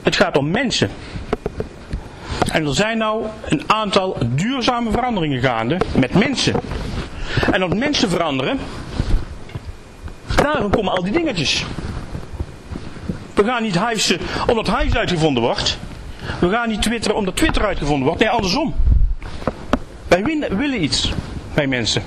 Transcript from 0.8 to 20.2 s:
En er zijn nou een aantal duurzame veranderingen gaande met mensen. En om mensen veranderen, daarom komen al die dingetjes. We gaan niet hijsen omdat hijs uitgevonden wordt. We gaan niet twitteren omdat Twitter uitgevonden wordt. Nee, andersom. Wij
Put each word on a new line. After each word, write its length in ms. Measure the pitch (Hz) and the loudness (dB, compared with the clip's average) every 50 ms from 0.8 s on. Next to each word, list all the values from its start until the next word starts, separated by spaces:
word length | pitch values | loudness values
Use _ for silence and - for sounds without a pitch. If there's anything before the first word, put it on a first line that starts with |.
| - 101 - - - - - - - - - - - - - - - - - - - - - - - - - - - - - - - - | 0 0 -2 -8 -14 -12 -10 -10 -4 -4 -4 -4 -4 -8 -6 -6 -10 -10 -10 -18 -12 -8 -8 -8 -8 -10 -16 -16 -10 -8 -2 -2 0 0
En 140 | - 170 160 | 2 0 0
er 100 | 147 135 | 0 2
zijn 220 | 135 202 220 226 226 | 2 2 2 2 0
nou 280 | 220 214 214 220 233 220 220 - - | 0 0 0 -2 -4 -6 -8 -10 -4
een 180 | - - - - - | -2 -2 -2 2 0
aantal 500 | 208 220 220 202 185 202 190 190 185 - 135 | 0 2 2 2 2 2 2 2 -2 0 0
duurzame 640 | 117 123 135 175 226 269 269 226 254 247 240 240 226 | 0 0 0 0 0 0 0 2 2 2 2 0 0
veranderingen 500 | 202 - 240 247 240 196 165 151 139 127 | 0 0 0 0 0 0 0 0 0 2
gaande 360 | 120 135 123 113 113 117 151 185 - - - | 2 2 2 2 2 0 2 0 0 0 2
met 180 | - 131 123 - | 2 2 4 4
mensen. 400 | 175 220 285 269 - - - 117 - - - - - - - - - - - - - - - - - - - | 4 4 4 2 0 0 0 0 0 -2 -4 -6 -6 -6 -6 -6 -6 -6 -8 -8 -8 -6 -2 0 0 2 4
En 120 | - - 185 | 2 2 2
om 140 | 180 165 196 | 2 0 0
mensen 320 | 254 302 294 - - 214 | 2 0 2 2 2 2
veranderen, 500 | 170 180 170 160 139 131 131 170 262 262 - - - - - - - - - - - - - - - - - - - - - - - - - - - - - - - - - - - | 2 2 2 2 2 0 0 0 0 -2 -4 -6 -10 -10 -10 -8 -4 -4 0 2 2 2 2 0 -8 -12 -12 -10 -12 -12 -10 -10 -14 -14 -16 -18 -18 -16 -14 -14 -14 -14 -8 -2 2
daarom 340 | - - 285 302 285 208 208 | 2 4 4 2 2 2 2
komen 220 | - - - 185 | 2 2 0 0
al 120 | 147 143 165 | 0 0 -2
die 100 | 185 214 | 0 0
dingetjes. 520 | 339 339 311 240 160 143 - - - - - - - - - - - - - - - - - - - - - - - - - - - - - - - - - - - - - - | 0 0 0 0 0 0 0 0 -2 -4 -6 -6 -8 -8 -6 -6 -8 -8 -8 -10 -10 -10 -10 -8 -10 -10 -10 -10 -16 -14 -12 -12 -10 -10 -10 -12 -12 -8 -8 -8 -8 -8 -8 0
We 100 | - 208 | 0 2
gaan 200 | 214 254 240 220 | 2 2 0 -2
niet 160 | 220 180 170 | 0 0 0
hijsen 400 | 202 240 233 208 - - 196 170 - - - - - - | 0 0 0 0 0 0 0 -2 -2 -4 -4 -2 2 2
omdat 200 | 247 220 202 - | 2 2 2 0
hijs 280 | 190 254 302 269 220 | 0 0 2 2 2
uitgevonden 480 | 247 214 160 180 165 156 160 139 120 113 | 2 2 0 0 2 2 2 4 4 2
wordt. 340 | 123 185 - - - - - - - - - - - - - - - - - | 2 0 0 -2 -4 -4 -4 -8 -12 -12 -12 -12 -12 -12 -10 -8 -8 -2 0
We 100 | - 175 | 0 2
gaan 200 | 196 240 240 226 | 2 2 0 0
niet 120 | 220 196 | -2 0
twitteren 360 | - 214 226 233 208 - 214 - | 0 0 0 0 0 0 0 0
omdat 180 | 208 185 175 | 0 -2 0
Twitter 300 | - - 320 - - 220 | 2 4 4 4 4 4
uitgevonden 400 | 208 180 - - 143 147 143 131 | 2 2 0 2 2 2 4 4
wordt. 140 | 135 170 - | 2 4 4
Nee, 100 | 233 220 | 4 4
andersom. 460 | 208 233 214 185 175 262 320 247 - - - - - - - - - - - - - - - - - - - - - - - - - - - - | 4 2 2 2 2 2 0 0 4 4 6 6 8 6 6 4 4 0 -4 -8 -10 -4 -4 -4 -6 -6 -4 -2 -2 -2 -2 -8 -14 -14 2 4
Wij 160 | 175 180 | 4 4